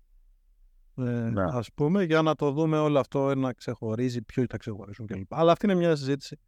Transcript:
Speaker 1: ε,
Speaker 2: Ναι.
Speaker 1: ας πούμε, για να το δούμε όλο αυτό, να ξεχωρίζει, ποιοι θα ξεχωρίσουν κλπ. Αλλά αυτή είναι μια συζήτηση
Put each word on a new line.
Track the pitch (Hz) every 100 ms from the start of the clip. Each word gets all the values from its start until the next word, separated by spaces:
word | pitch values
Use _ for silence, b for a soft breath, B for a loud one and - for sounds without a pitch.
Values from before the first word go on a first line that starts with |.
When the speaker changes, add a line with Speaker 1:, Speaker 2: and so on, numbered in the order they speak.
| _ - _ _ _ _ - _ _ -
Speaker 1:
ε, |
Speaker 2:
Ναι. | 123 120 117 113
Speaker 1:
ας | 90 127 110
πούμε, | - 147 196
για | 180 156
να | 160 151
το | 147
δούμε | 139 160 156
όλο | 151 143
αυτό, | 123 139 139 135
να | 131
ξεχωρίζει, | 120 - 120 113 110 127 120
ποιοι | 110 - 120
θα | 113
ξεχωρίσουν | - 104 101 104 107
κλπ. | 95 95
Αλλά | 147 165
αυτή | - 220
είναι | 185
μια | 170 156
συζήτηση | 135 143 - 147